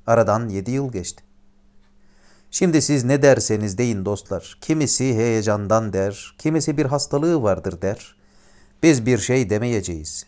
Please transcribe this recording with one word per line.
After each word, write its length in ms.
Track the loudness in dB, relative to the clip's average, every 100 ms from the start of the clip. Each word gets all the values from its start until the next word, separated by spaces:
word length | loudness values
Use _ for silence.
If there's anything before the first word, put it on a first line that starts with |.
| 0
Aradan 420 | 2 2 0 -2
yedi 220 | -6 -4
yıl 220 | -4 -4
geçti. 300 | -8 -10 -12 -20 _ _ _ _ _ _ _ _ _ -20 _ _
Şimdi 320 | -2 2 4
siz 220 | 4 2
ne 180 | 2 4
derseniz 560 | 6 4 2 -2 -2 -2
deyin 260 | -2 -2
dostlar. 540 | -2 -4 -6 -8 -8 -8
Kimisi 440 | -2 0 0 0
heyecandan 880 | 0 2 2 0 0 0 2 0 0
der, 420 | -2 -2 -4 -14 -6
kimisi 380 | -2 0 0 -2
bir 100 | 0
hastalığı 560 | -2 -2 -2 0 2
vardır 400 | 0 -2 -4 -4
der. 340 | -4 -6 -12 _ _ _ -20 -20 -20 _
Biz 240 | 4 4 2
bir 120 | 0
şey 320 | 0 0 0
demeyeceğiz. 760 | -2 -2 -4 -4 -8 -10 -12